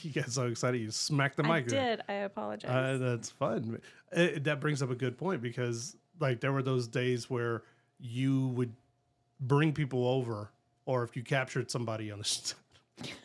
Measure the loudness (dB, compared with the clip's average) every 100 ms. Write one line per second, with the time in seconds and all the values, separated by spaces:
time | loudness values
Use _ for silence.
0 | -4 -2 -2 0 0 0 0 0 -2 -2
1 | 0 2 2 2 2 2 2 2 2 0
2 | -2 -4 -4 -6 -6 -6 0 2 2 2
3 | 0 0 -4 -2 -2 0 -2 -6 -10 -20
4 | _ 2 2 2 0 0 0 0 0 0
5 | -2 -2 -2 -2 -4 -2 -2 -2 -6 -12
6 | _ -2 0 2 0 0 2 0 0 0
7 | 2 0 0 -2 0 -2 -6 _ _ -16
8 | -8 -2 2 2 2 0 -2 -4 _ _
9 | _ _ _ -8 2 6 6 2 0 2
10 | 4 2 0 -4 -8 -14 _ _ -2 0
11 | 0 -6 -2 0 0 -2 -4 -4 -2 -4
12 | -6 -6 -4 -4 -4 -10 _ -20 _ -14
13 | -12 -12